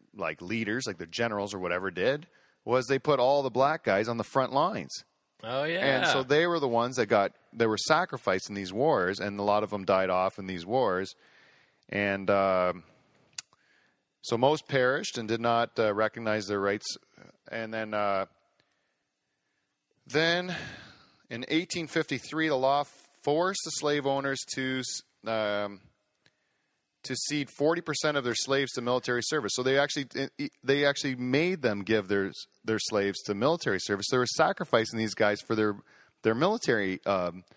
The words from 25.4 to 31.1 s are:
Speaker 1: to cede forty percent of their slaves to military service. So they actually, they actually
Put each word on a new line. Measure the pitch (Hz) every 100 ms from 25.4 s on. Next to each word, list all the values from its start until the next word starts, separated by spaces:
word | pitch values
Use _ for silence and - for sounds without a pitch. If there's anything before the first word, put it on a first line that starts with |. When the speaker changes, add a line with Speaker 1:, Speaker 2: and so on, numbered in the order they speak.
| 107 104 101 98 _ _ _ _ _ _ _ _ _ _ _ _
Speaker 1:
to | - 127
cede | - 147 135
forty | - 147 170
percent | 170 143 156 147
of |
their | 123
slaves | 113 - 135 135
to | -
military | 120 127 - 123
service. | - 156 104
So | -
they | 127 135
actually, | 143 151 135 131 135 - 143 _
they | 127 143
actually | 143 139 143